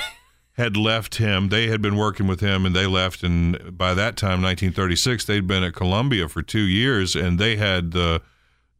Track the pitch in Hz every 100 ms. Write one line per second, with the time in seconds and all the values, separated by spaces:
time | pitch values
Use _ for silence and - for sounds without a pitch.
0 | - - _ _ _ - 120 101 110 113
1 | 104 - 110 95 98 104 113 110 104 101
2 | 104 95 98 90 101 95 95 90 98 92
3 | 92 - 87 85 85 87 - 90 92 90
4 | 107 - 101 92 92 90 95 82 95 87
5 | 131 120 - 104 92 95 90 82 92 98
6 | 135 117 82 - 73 110 101 95 127 117
7 | 90 - 90 87 107 104 104 92 85 87
8 | 85 82 - _ _ _ _ _